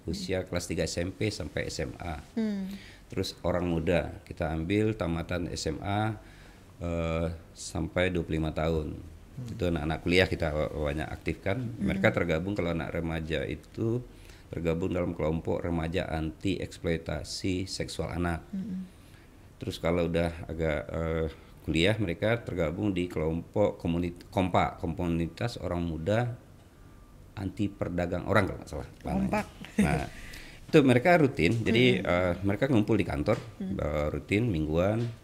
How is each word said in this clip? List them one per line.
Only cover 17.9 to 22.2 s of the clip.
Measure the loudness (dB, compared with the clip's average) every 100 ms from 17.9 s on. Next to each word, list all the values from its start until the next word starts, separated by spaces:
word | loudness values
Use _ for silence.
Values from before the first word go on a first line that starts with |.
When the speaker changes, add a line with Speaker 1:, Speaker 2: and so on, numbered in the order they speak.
| -4 -4
Speaker 1:
anak. | -2 -2 -2 -4
Speaker 2:
Mm-mm. | -8 -6 -6 -8 -16 -20 -20 -20 -20 -20 -8
Speaker 1:
Terus | -8 -2
kalau | 0 2
udah | 2 2 0 -2
agak, | -8 -2 0 0 -2
eh, | -4 0 0 -2 -4 -20 -10
kuliah, | 0 4 4
mereka | 4 0 0